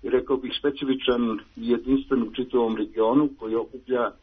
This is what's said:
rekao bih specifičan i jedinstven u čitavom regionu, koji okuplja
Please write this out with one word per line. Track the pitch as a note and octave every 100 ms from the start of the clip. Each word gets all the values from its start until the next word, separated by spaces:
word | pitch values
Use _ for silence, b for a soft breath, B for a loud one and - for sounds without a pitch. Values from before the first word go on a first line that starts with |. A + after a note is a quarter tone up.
rekao | - B2 B2 C3
bih | B2+ -
specifičan | D3 C#3 C3+ C3+ - B2 A#2 G#2+ - -
i | A#2
jedinstven | A#2+ B2+ C3+ C#3 C3
u | A2
čitavom | - B2+ B2+ A#2 G#2+
regionu, | G#2+ A2 A2 C3 D3 C3+
koji | A2 A2+
okuplja | A2 B2 B2+ B2+ A2 -